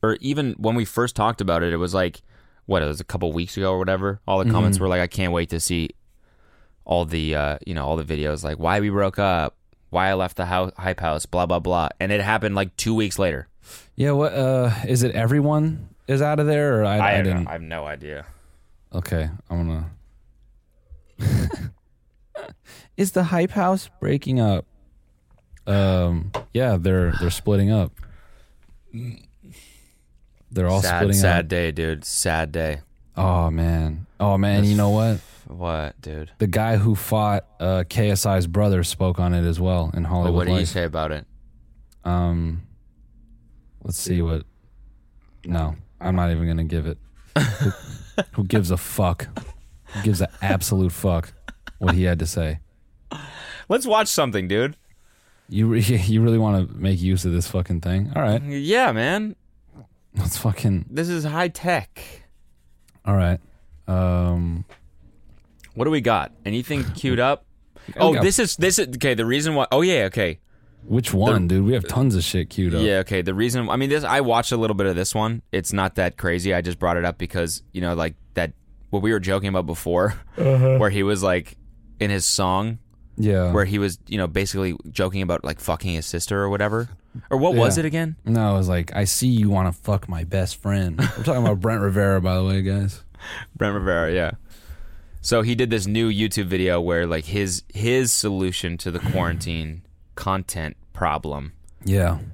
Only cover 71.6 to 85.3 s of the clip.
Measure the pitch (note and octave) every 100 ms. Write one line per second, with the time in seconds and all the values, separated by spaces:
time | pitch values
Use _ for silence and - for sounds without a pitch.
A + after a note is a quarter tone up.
71.6 | G2+ B2 - B2+ C3+ G2 E2 F#2 D#2+ -
72.6 | F#2 G#2+ G#2+ F#2+ F#2 G2 F2+ F#2 A#2+ B2+
73.6 | A2+ A2 C#3 D3 C3 C3 C3 A2+ A#2+ A#2+
74.6 | A2+ G2+ G2 F2 F#2+ A2 A2 A2+ - F#2+
75.6 | F2 G2+ F#2 - F2+ - F2+ F2 F#2 F2+
76.6 | F2 F2 F2 F2 F2 E2+ F2 F#2 E2+ -
77.6 | - F#2 F2+ E2+ E2 D#2 - - E2+ -
78.6 | - - - G2+ G#2 G#2+ F2+ G2 G2 F#2+
79.6 | E2+ E2 - F2 G2+ - - - D#3 C3
80.6 | C3 C3 G#2+ G2+ G2 G#2 F#2+ F2+ E2+ -
81.6 | - - - - G#2 G2+ - - F#2+ F#2
82.6 | A2 A2+ - - - - G#2+ F#2+ F2+ F2
83.6 | F#2+ G2+ G2 E2+ - G#2+ F2+ F#2+ G2 G2
84.6 | F#2+ E2 - - F#2+ F#2+ F#2